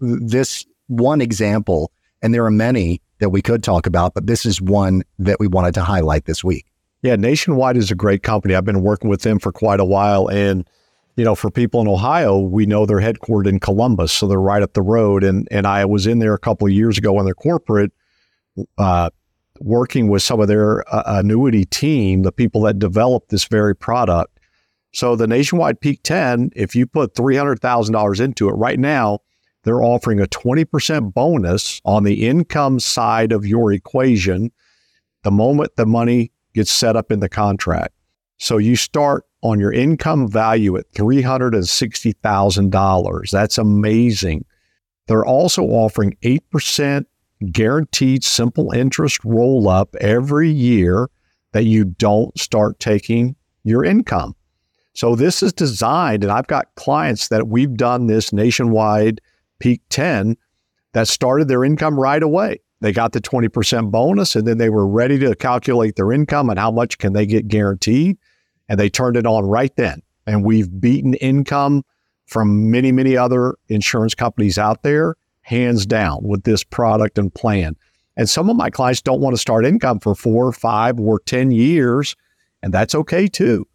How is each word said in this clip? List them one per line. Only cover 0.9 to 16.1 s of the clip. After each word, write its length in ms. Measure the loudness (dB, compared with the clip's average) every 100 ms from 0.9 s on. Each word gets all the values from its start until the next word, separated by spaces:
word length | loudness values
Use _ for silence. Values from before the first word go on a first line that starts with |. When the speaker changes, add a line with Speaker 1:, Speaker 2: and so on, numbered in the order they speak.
| -2 0 0
Speaker 1:
example, 720 | 0 -2 0 0 0 -2 -2 -10 _ _
and 120 | -2
there 120 | 0 2
are 60 |
many 500 | 2 2 0 0 -4 -8 _
that 100 | -2
we 120 | 0
could 200 | 0 -2
talk 220 | 0 0 0
about, 280 | 0 0
but 140 | -2 -2
this 180 | -2 -2
is 160 | -2
one 420 | 0 0 2 0 -2 -4
that 200 | -2 0
we 80 | 0
wanted 260 | 0 0 -2
to 80 |
highlight 420 | -2 0 0 -2 -2
this 180 | -4
week. 220 | -4 -4 -8 _ _ _
Speaker 2:
Yeah, 160 | -2 0
Nationwide 600 | 2 0 0 0 2 0
is 140 | 0
a 40 | 0
great 280 | 0 0
company. 320 | 0 -2 0 0
I've 100 | 0
been 160 | 0
working 280 | 0 0 -2
with 120 | -2
them 180 | 0 0
for 120 | -2
quite 280 | -2 0 2
a 60 | 2
while, 420 | 2 2 2 2
and, 400 | 0 0 0 -4 _ _ _ _ -2
you 100 | 0
know, 100 | 0
for 140 | -2
people 320 | -2 0 2
in 60 | 2
Ohio, 520 | 0 0 2 2 2
we 260 | 2 0 2
know 200 | 2 2
they're 120 | 2
headquartered 500 | 0 -2 -2 0 2
in 120 | 0
Columbus, 520 | 0 0 2 0 0
so 160 | -2 0
they're 120 | 0
right 240 | 2 0
up 100 | 0
the 80 | -2
road. 420 | 0 2 2 2
And, 240 | 2 0 -2
and 160 | -2 0
I 160 | 0
was 240 | 2 0
in 120 | 2